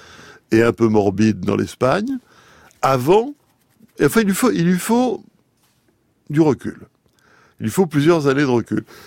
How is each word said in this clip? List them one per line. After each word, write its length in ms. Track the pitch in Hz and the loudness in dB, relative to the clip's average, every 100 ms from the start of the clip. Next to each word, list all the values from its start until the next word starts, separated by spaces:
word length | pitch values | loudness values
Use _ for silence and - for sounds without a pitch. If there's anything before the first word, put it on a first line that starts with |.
| - - - - - | -20 -20 -20 -20 0
et 120 | 113 | 2
un 100 | 117 | 2
peu 160 | 113 113 | 2 0
morbide 500 | 107 101 95 110 98 | 2 0 0 -2 -2
dans 180 | 92 104 | -4 -4
l'Espagne, 600 | 104 - 127 170 233 262 _ _ _ _ _ _ | -4 -4 -2 -2 -4 -8 _ _ _ _ _ _
avant, 500 | 131 135 127 202 254 294 _ _ _ _ _ - | -2 0 2 2 0 -10 _ _ _ _ _ -2
enfin, 180 | 147 226 | 0 2
il 40 | 202 | 0
lui 80 | |
faut, 160 | 190 247 | 0 0
il 140 | - | 0
lui 140 | 170 180 | 0 -2
faut 460 | - 233 254 - - _ _ _ _ _ _ _ _ _ - | 0 0 0 -4 -12 _ _ _ _ _ _ _ _ _ -6
du 100 | 147 | 0
recul. 380 | 160 120 101 - - _ _ _ _ _ _ - | 0 0 -6 -14 -20 _ _ _ _ _ _ -10
Il 40 | |
lui 60 | 110 | -6
faut 160 | 143 185 | -2 -2
plusieurs 400 | 147 147 170 143 | 0 2 2 2
années 160 | 135 | 0
de 40 | 143 | 0
recul. 380 | 120 107 107 - - | 0 -2 -6 -8 -16